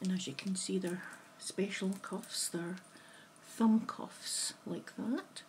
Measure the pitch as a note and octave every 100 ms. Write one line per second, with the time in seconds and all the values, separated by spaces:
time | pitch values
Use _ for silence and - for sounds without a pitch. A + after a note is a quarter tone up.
0 | F#3+ F#3 - C3+ G3 F#3+ - F#3+ F#3 F3+
1 | - - - - - - G3+ - F#3+ G3
2 | - F#3+ - - - E3+ E3+ F#3 - -
3 | - - - - - - A3+ A3 - -
4 | - - - - - - - E3+ - -
5 | G#3 C#4+ G4 -